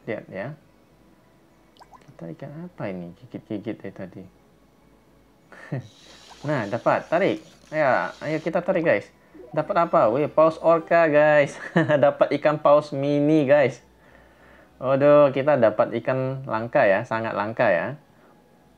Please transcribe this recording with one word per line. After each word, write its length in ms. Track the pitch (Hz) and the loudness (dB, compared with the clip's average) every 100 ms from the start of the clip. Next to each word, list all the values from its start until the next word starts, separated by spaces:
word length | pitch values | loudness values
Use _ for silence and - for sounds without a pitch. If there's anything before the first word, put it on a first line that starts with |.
| - | -12
lihat 160 | 113 - | -12 -12
ya. 240 | 95 113 151 _ _ _ _ _ _ _ _ _ _ _ _ - | -14 -12 -14 _ _ _ _ _ _ _ _ _ _ _ _ -20
Kita 400 | - _ - 165 | -20 _ -20 -18
ikan 320 | 156 - 147 180 | -16 -16 -16 -18
apa 240 | - 113 | -12 -10
ini? 240 | 92 87 | -10 -14
Gigit-gigit 640 | 87 127 101 - 107 107 104 | -18 -18 -18 -12 -10 -10 -12
dari 160 | 98 | -12
tadi. 300 | 92 92 95 90 _ _ _ _ _ _ _ _ _ _ _ _ - - | -14 -18 -18 -20 _ _ _ _ _ _ _ _ _ _ _ _ -20 -12
<laughs> 440 | 139 - _ - - - - 139 | -12 -12 _ -20 -20 -20 -14 -6
Nah, 160 | 147 101 | -6 -4
dapat. 400 | 113 - 117 - | -4 -2 -2 -2
Tarik. 320 | 165 185 104 - _ - | -2 -2 -4 -10 _ -10
Ya, 400 | 151 143 107 90 - | -2 0 0 -2 -8
ayo 160 | 139 156 | -8 -6
kita 240 | 165 175 | -4 -6
tarik, 240 | 175 185 156 | -4 -2 0
guys. 240 | 104 - _ _ - - | -2 -4 _ _ -20 -10
Dapat 400 | 156 156 180 170 | -8 -4 -2 0
apa? 240 | 175 123 | 2 2
Wih, 160 | 123 143 | 0 -2
paus 320 | 131 160 - | 2 2 2
orca, 480 | 165 165 165 170 165 | 0 0 2 2 4
guys. 480 | 147 151 151 147 - - 175 | 4 4 4 2 -4 -4 -2
<laughs> 280 | 151 196 147 | 2 2 2
Dapat 320 | - - 143 | 2 0 0
ikan 240 | 151 151 | 0 0
paus 320 | 151 147 147 | 4 4 2
mini, 560 | 139 143 147 147 156 135 | -6 -2 0 2 2 4
guys. 320 | 147 127 131 _ _ _ - _ _ - - _ - | 4 2 -2 _ _ _ -20 _ _ -20 -20 _ -8
Waduh, 560 | 131 135 143 147 143 | -2 2 6 6 6
kita 240 | 131 139 143 | 2 0 2
dapat 400 | 110 104 - 117 | 2 2 -2 -2
ikan 440 | 123 131 131 135 135 | -4 -4 -4 -8 -8
langka 400 | 110 117 151 104 | -8 -2 2 2
ya. 160 | 98 | 2
Sangat 320 | 120 113 113 | -2 -6 -6
langka 320 | 101 104 113 120 | -6 -6 -2 0
ya. 280 | 85 95 147 _ _ _ _ _ _ _ | 0 -2 -10 _ _ _ _ _ _ _